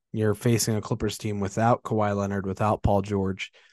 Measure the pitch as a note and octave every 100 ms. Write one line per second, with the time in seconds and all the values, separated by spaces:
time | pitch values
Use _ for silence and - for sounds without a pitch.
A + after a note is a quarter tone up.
0 | _ A2+ G#2+ G2+ B2 A#2 - G#2+ - A#2+
1 | A2 - A2 G2+ F#2+ - A2+ B2 - G#2+
2 | G#2 G2+ G2 G2 G2 F#2+ G#2+ G#2 - G2+
3 | G2 G2+ F#2+ F#2+ - _ _